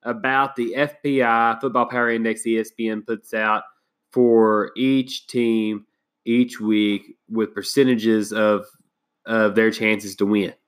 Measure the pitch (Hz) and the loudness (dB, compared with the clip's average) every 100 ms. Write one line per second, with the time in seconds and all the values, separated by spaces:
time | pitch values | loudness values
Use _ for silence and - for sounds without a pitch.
0 | 120 117 131 135 135 131 120 120 143 147 | -6 -4 0 0 0 -2 -6 -2 -4 -4
1 | 147 135 120 117 117 113 139 120 120 123 | -2 0 2 4 2 0 -2 -2 -2 0
2 | 120 117 113 110 117 113 110 _ 113 107 | 0 0 -2 -4 -2 -2 -4 _ -6 -6
3 | 104 113 - 113 107 107 - _ _ _ | -6 -8 -6 -4 0 -2 -4 _ _ _
4 | _ - 120 113 110 107 101 - 131 135 | _ 0 4 6 4 2 -2 -2 0 0
5 | 127 - - 127 117 113 107 107 - _ | -2 -8 -8 -2 0 0 -2 -6 -10 _
6 | _ _ - 117 123 - 107 107 104 101 | _ _ -2 0 0 -2 0 2 2 -2
7 | - - _ 110 107 - 95 - 131 123 | -6 -20 _ -4 -4 -6 -6 2 2 2
8 | 110 110 104 110 107 104 101 _ _ _ | 2 0 0 0 2 0 -2 _ _ _
9 | _ _ - 113 107 101 110 107 110 107 | _ _ -4 0 2 4 2 2 -2 -2
10 | 101 95 101 104 95 - | -4 -4 0 0 0 -6